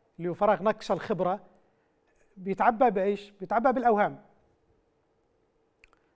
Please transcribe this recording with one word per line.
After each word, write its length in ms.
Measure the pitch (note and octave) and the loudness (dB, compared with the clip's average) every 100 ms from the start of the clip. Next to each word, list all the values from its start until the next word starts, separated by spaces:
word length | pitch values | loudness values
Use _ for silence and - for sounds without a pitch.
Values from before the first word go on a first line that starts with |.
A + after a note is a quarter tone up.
| _ - | _ -10
اللي 100 | F3 | -8
هو 60 | |
فراغ 280 | E3 G#3 F#3 | 0 2 2
نقص 280 | G3+ G#3+ - | 0 -2 -4
الخبرة 500 | F#3 - F3+ F3+ G3+ - _ _ _ _ _ _ _ _ - | -4 -4 -2 -2 -4 -10 _ _ _ _ _ _ _ _ -12
بيتعبى 540 | F#3 F#3+ G#3+ A3 B3+ | -8 0 0 4 2
بإيش؟ 400 | G3 F#3+ G3+ - | 2 -2 -4 -10
بيتعبى 420 | - F#3 G#3 C4 | -16 -4 0 0
بالأوهام. 480 | B3+ A#3+ G#3 F3+ C#3 - _ _ _ _ _ _ _ _ _ _ _ _ _ _ _ _ _ _ | 2 2 2 2 -2 -18 _ _ _ _ _ _ _ _ _ _ _ _ _ _ _ _ _ _